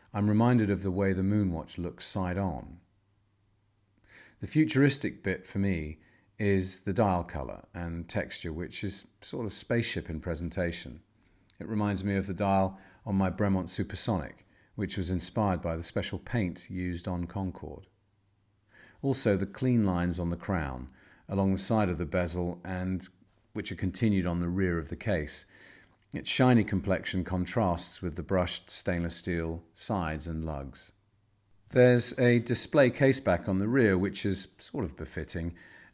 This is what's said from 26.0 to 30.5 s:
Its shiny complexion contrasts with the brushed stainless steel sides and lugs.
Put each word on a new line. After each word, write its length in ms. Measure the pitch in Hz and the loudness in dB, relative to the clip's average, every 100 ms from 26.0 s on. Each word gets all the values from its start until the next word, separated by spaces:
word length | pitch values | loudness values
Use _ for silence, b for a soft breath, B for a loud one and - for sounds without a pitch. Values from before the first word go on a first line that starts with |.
| _ | _
Its 160 | - - | -8 -4
shiny 360 | - 127 120 | 2 6 6
complexion 580 | 101 95 98 90 - 95 | 4 0 0 -2 -2 -4
contrasts 800 | 85 92 87 120 98 82 - - | -2 -2 -2 0 0 0 -6 -8
with 140 | 92 76 | -8 -6
the 60 | |
brushed 480 | 78 92 87 - - | 0 0 0 -4 -10
stainless 460 | - - 87 85 85 | -8 -4 -2 -2 -4
steel 460 | - 85 82 82 - | -4 -2 -2 -6 -12
sides 520 | - - 104 80 78 80 | -14 -4 -2 -2 -4 -6
and 180 | 80 | -6
lugs. 480 | 80 | -6